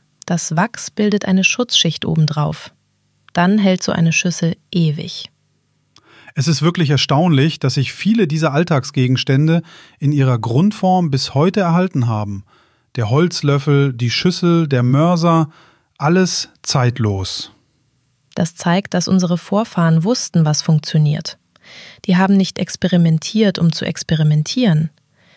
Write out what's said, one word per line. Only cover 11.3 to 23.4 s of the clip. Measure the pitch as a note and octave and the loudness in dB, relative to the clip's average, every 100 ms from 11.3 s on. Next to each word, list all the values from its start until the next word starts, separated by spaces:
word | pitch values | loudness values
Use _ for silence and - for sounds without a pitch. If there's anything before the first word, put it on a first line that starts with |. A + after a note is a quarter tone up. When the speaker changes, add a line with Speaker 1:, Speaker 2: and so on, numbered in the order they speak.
Speaker 2:
heute | C#3 F3 G#3 | 0 0 0
erhalten | E3+ E3+ F#3 C#3 A#2 | 0 0 0 -2 -2
haben. | G#2+ G2+ G2 - _ _ _ _ - | -2 -6 -10 -14 _ _ _ _ -6
Der | G#2+ | 0
Holzlöffel, | C3+ F3 - C#3+ C#3+ D3 C#3+ C#3+ | 2 0 0 0 0 2 2 2
die | A#2+ A#2+ | 0 -4
Schüssel, | - F3+ F3 F3 E3+ D#3 | 0 -2 0 2 2 2
der | C3 | 0
Mörser, | B2 C#3 E3+ F3 E3+ E3 D3+ - _ _ _ - | 2 2 2 2 2 2 0 -6 _ _ _ -4
alles | C#3+ F3+ F3+ - - _ | 0 2 2 -2 -10 _
zeitlos. | - C#3+ B2 A#2+ G#2+ G2 F#2 - - _ _ _ _ _ _ _ _ | -4 0 0 0 -2 -2 -6 -10 -12 _ _ _ _ _ _ _ _
Speaker 1:
Das | - E3 | -6 -6
zeigt, | - F3 F3+ - | -4 -2 -2 -2
dass | F3+ - | -4 0
unsere | F#3+ F3+ F3 | 0 0 -2
Vorfahren | - G3+ A3+ - E3 D#3+ | -2 -4 -2 0 2 2
wussten, | F#3 B3+ - E3+ | 0 -2 -2 0
was | D3+ D3+ | 0 0
funktioniert. | - D3+ - D#3 D3 D3+ - - _ _ - - - - - | 0 0 0 0 0 -2 -8 -16 _ _ -20 -20 -20 -8 0
Die | F3+ | 2
haben | F#3+ G3 | 4 2
nicht | F3+ - | 2 -4
experimentiert, | F3 - F3+ F3 E3+ D#3+ - A3 | -8 -4 0 2 2 2 -2 0